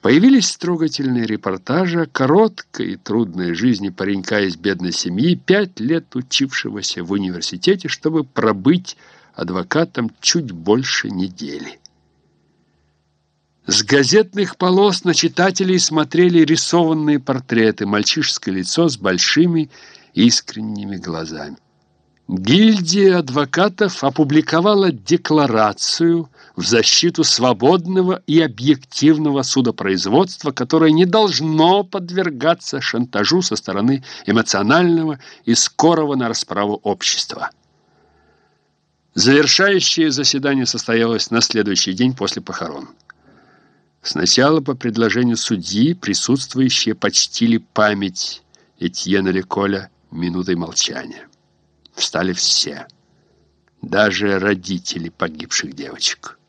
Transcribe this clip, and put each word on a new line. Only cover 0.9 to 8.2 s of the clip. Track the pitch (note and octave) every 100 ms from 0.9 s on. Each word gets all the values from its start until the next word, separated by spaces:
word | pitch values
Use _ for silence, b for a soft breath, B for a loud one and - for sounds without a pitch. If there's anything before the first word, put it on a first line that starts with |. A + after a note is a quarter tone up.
| - C3+ B2 A2+
репортажи | G#2+ G2+ F#2+ F#2 C#3 F#3 E3+
о | D#3
короткой | - C3+ E3 A3 - - - F#2+
и | F#2
трудной | - G#2+ G#2+ F2 F2
жизни | E2+ A#2+ G#2+ G2
паренька | F2+ G2 G2 F#2 G#2+
из | G2 D#2+
бедной | F#2+ F#2 F2+
семьи, | F2 F2 F2 D3+
пять | E3+ - F#3+ G3 -
лет | A2+ E3 -
учившегося | C3 B2+ - C3+ B2+ - G#2 F#2 -
в | F2
университете, | G2+ F#2+ F2 D#2+ - E3+ G3 D#3
чтобы | - D#3 D#3+